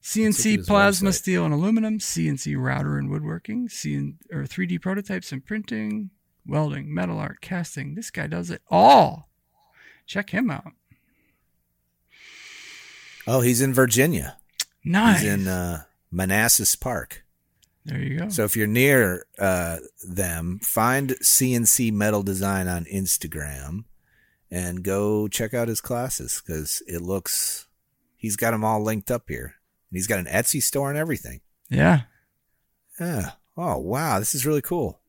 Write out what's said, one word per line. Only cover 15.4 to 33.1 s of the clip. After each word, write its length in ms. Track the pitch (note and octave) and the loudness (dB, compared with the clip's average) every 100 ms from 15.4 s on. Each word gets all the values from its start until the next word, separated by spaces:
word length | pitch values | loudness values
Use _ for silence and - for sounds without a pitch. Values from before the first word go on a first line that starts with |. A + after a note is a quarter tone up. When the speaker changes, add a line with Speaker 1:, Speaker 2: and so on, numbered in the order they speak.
| F#2+ | 0
Speaker 2:
uh, 340 | F#2 F2 E2+ - _ _ | -2 -2 -4 -10 _ _
Manassas 640 | E2+ F#2 G2+ A2+ - G#2 - | -2 2 2 4 4 2 -2
Park. 480 | - A#2+ - - _ _ _ _ _ _ | -2 -4 -6 -16 _ _ _ _ _ _
Speaker 1:
There 140 | D3+ C3+ | -10 -6
you 200 | A#2+ C#3 | -4 -4
go. 100 | F#3 | -4
Speaker 2:
So 160 | F#3+ | -2
if 120 | G#2+ A2+ | -2 0
you're 100 | G#2+ | 2
near, 600 | A2+ C3+ C3+ G#2 F2+ - - | 4 6 6 4 0 -8 -2
uh, 400 | G2 F#2 E2+ E2 B1+ _ F#2 | 0 2 -2 -6 -12 _ -10
them, 520 | F2+ F#2 E2 E2+ F#2 | -4 -2 -2 -4 -4
find 540 | - - A2+ C3 C#3 C3 | -2 0 2 2 0 0
C 340 | - - B2+ | 2 4 2
N 120 | B2 A2+ | 2 2
C 240 | - A#2 | 2 2
Metal 320 | G#2+ G#2 G#2+ | 2 2 2
Design 460 | G2+ F#2+ G2 F#2+ F#2 | 0 -2 -2 -2 -2
on 160 | F2 E2 | -4 -4
Instagram 1000 | G2 F#2+ - D#2+ D#2 D2 C2+ C#2 F2+ A#2 - _ _ _ _ _ | -4 -2 -2 -4 -8 -8 -10 -10 -10 -12 -20 _ _ _ _ _
and 320 | F2+ F2+ F2+ | -6 -6 -6
go 440 | F#2 G2 G#2 G#2+ G#2 | -2 0 2 0 0
check 240 | - A2 | -2 -4
out 140 | B2 A#2 | -2 -2
his 120 | A2 | -4
classes 600 | - A#2+ B2+ - B2 - | -4 -4 -4 -6 -6 -8
'cause 420 | - D#2+ D2+ - - | -6 -8 -4 -6 -6
it 140 | E2+ | -8
looks, 640 | F2 F#2+ - - - - - _ _ _ _ _ | -4 -4 -2 -4 -4 -6 -12 _ _ _ _ _
he's 200 | A2 G2+ | -6 -2
got 180 | A#2 | 0
'em 100 | A2+ | 0
all 180 | G#2+ A2 | 0 0
linked 280 | G#2+ A2 - | 0 -2 -2
up 140 | A#2+ - | -4 -4
here. 280 | - - - _ _ _ | -10 -10 -18 _ _ _
And 60 | F#2 | -6
he's 80 | F#2+ | -2
got 120 | G#2 | -2
an 80 | F2 | 0
Etsy 360 | F2+ A#2 D3 | 0 0 0
store 260 | - C#3 C#3 | 0 0 -2
and 80 | D3 | -2
everything. 420 | D#3+ C3 A#2 A#2 _ _ - | -2 -4 -6 -16 _ _ -2
Speaker 1:
Yeah. 340 | B2+ D3+ E3 A#2 _ _ _ _ _ _ _ _ - | 2 6 4 2 _ _ _ _ _ _ _ _ -8
Speaker 2:
Yeah. 320 | E3+ | -4